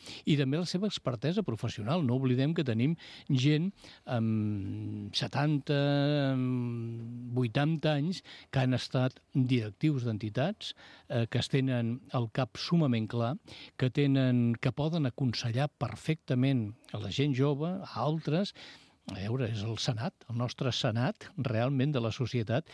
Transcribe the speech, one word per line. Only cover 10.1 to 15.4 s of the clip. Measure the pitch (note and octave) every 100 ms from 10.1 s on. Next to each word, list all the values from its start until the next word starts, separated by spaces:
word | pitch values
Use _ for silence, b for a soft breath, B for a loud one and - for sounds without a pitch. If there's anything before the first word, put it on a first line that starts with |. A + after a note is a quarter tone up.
| G#2+ G#2+ A2+ D#3+ G#3+ - - B B -
eh, | A#2+ A#2
que | A#2+
es | -
tenen | C#3 C3 B2 A#2 B2 - B2+
el | A2+
cap | - B2+ -
summament | - F3 C#3+ A2+ G#2+
clar, | A#2+ A#2 E3+ B B B -
que | B2+
tenen, | D3 C#3+ C3+ B2+ B2 A#2+ A2+
que | C3
poden | B2+ D#3 E3+ C3
aconsellar | - C3 -